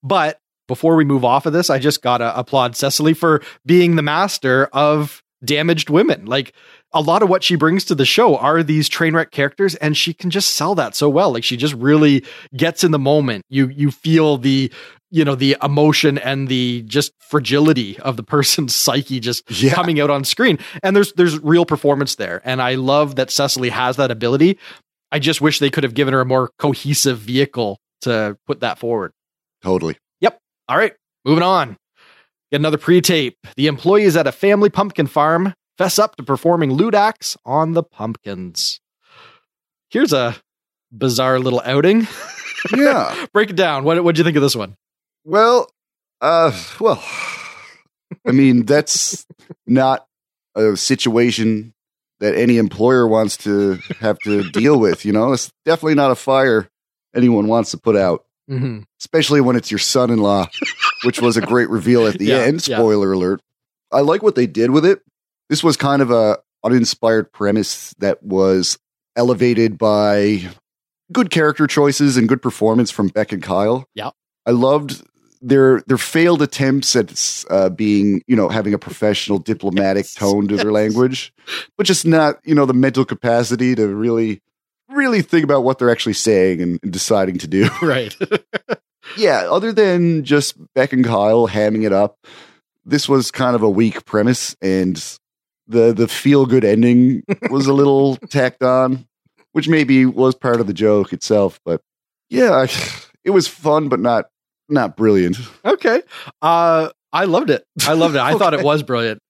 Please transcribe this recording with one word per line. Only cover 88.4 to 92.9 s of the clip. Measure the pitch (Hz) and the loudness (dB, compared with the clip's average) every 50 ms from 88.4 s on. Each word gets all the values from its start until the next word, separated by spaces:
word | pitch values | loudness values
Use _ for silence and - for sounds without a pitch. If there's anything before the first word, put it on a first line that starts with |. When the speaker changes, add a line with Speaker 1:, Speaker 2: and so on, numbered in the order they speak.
| _ _ - - _ - 226 - _ _ _ _ _ - - 202 | _ _ -12 -12 _ -8 -10 -10 _ _ _ _ _ -18 -6 -2
Speaker 2:
Yeah, | 220 185 139 110 90 85 | 0 2 2 2 0 0
other | - 180 196 226 | -2 -2 -2 0
than | 220 214 214 196 180 175 175 170 165 160 143 | 0 2 2 2 2 2 2 2 0 -2 0
just | 123 147 147 143 - - _ 80 _ _ | 0 0 0 0 -2 -8 _ -20 _ _
Beck | 135 127 - - | -2 -2 0 2
and | 127 123 | 0 0
Kyle | 117 117 101 101 107 110 117 117 107 | 2 2 2 2 4 4 2 2 2
hamming | 104 107 107 107 107 110 110 | 0 0 0 0 0 0 0
it | 104 | 0
up, | 98 98 104 104 _ _ _ - - - - _ _ _ _ _ _ _ _ | 2 2 2 0 _ _ _ -20 -20 -20 -20 _ _ _ _ _ _ _ _
this | - | -4